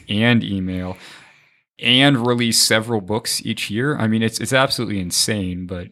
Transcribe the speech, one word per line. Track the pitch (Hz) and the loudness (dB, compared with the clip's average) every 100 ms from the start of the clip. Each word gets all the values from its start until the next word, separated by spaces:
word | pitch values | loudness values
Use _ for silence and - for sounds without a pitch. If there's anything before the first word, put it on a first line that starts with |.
| - | -4
and | 104 120 117 | 0 4 2
email, | 95 98 92 92 90 92 - - - _ _ _ _ - | 2 -4 -4 -4 -6 -10 -16 -20 -20 _ _ _ _ -4
and | 135 127 139 135 120 | 2 4 6 4 2
release | 120 117 110 | 2 2 2
several | - 110 110 113 | 2 2 2 -4
books | 92 107 - - 110 | -2 -4 -4 -6 -4
each | 113 - | -6 -4
year. | 101 139 147 | -4 -2 0
I | 113 | 0
mean, | 110 | 2
it's, | 113 - | 0 -2
it's | 113 | 0
absolutely | 131 135 - 107 101 | 2 2 0 -4 -4
insane, | 90 - - 107 92 90 90 | -2 -2 -2 -2 -4 -6 -8
but, | 90 90 | -10 -12